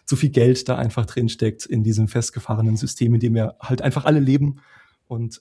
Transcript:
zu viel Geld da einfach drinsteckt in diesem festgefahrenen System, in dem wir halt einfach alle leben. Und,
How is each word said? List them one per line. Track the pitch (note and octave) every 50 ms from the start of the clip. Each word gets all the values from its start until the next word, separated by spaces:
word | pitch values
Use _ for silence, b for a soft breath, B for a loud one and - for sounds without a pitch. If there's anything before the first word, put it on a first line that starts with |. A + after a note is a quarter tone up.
| b
zu | - C#3+
viel | - - C#3+
Geld | - B2+ A#2 B2+ B2+ B2 - -
da | B2+
einfach | B2+ B2 A#2 - B2+ A2
drinsteckt | - - B2 A#2+ A2+ - - A2+ A2 A2 - -
in | - - A2+
diesem | A2 A2 G#2+ G#2+ A2 G#2
festgefahrenen | - B2 A2+ - - A#2 - - A2 G#2+ A2 A2 A2
System, | G#2+ B2+ B2+ - - - E3+ B2
in | A#2
dem | A#2+ A#2+ A2+
wir | A2+ A2 A2 - _
halt | - - B2+ B2
einfach | C3+ C3+ - C#3+ -
alle | D3+ D3+ D3+
leben. | C#3 C3 C3+ C#3+ C#3+ C#3+ C#3 b b b b b b b b b _ -
Und, | B2 A2+ A#2 A2+ - -